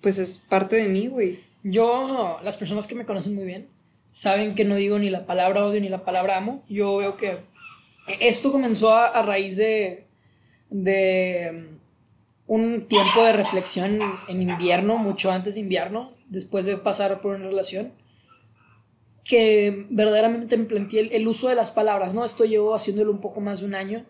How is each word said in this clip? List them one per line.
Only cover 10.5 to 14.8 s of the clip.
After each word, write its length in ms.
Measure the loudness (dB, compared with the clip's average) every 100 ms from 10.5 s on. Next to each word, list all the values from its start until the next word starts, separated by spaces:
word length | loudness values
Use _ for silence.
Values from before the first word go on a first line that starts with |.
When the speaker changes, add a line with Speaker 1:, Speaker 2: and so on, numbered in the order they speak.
| _ _
Speaker 2:
de, 960 | -4 0 2 4 2 0 -2 -6 -10 -16 -20 _ _ _ _ _ _ _
um, 60 |
un 320 | 0 2 -2 2
tiempo 360 | 2 4 6
de 80 | 6
reflexión 680 | 4 2 -2 -2 -2 0 -2 -2 -6 -8
en 140 | -4
invierno, 560 | -2 0 2 2